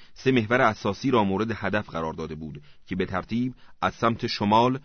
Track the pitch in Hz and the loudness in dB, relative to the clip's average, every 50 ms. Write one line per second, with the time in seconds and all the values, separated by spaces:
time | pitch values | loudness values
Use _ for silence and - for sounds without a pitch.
0 | - - - - - 135 131 120 107 104 120 127 131 110 104 - - 107 98 - | -10 -20 -12 -4 0 2 2 2 2 2 2 4 4 2 2 0 -2 -4 -2 -2
1 | - 139 123 113 104 98 95 101 110 113 107 101 104 98 98 107 101 - - 82 | 0 2 4 4 4 2 2 0 -2 -2 -4 -4 -4 -2 -2 -2 -4 -4 -6 -6
2 | 82 80 80 82 80 78 78 76 80 76 71 73 - - - - - - 92 92 | -6 -6 -6 -6 -8 -8 -8 -10 -10 -12 -12 -14 -16 -20 -20 -18 -12 -8 -4 -4
3 | 92 87 92 90 - - 107 120 123 127 127 - - - - - 90 95 - - | -4 -4 -4 -6 -6 -4 -4 -2 -2 -4 -6 -10 -18 -20 -8 -4 -4 -4 -2 0
4 | 120 120 117 - 120 117 - - 107 101 107 113 123 127 131 131 - | 0 0 0 0 -4 -4 -4 -2 2 4 6 6 6 4 2 -2 -6